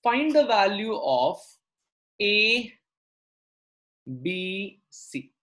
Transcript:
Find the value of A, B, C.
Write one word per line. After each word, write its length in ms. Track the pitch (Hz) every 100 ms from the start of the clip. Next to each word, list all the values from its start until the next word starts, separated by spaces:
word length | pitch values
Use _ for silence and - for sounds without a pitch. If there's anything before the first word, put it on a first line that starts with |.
Find 320 | 240 247 311
the 120 | 302 262
value 480 | 220 196 202 220
of 440 | 214 143 127 135 - - _ _ _ _ _ _ _
A, 500 | 208 208 214 240 226 - _ _ _ _ _ _ _ _ _ _ _ _ - 127
B, 580 | 143 185 185 190 202 _ _
C. 440 | - - 139 - _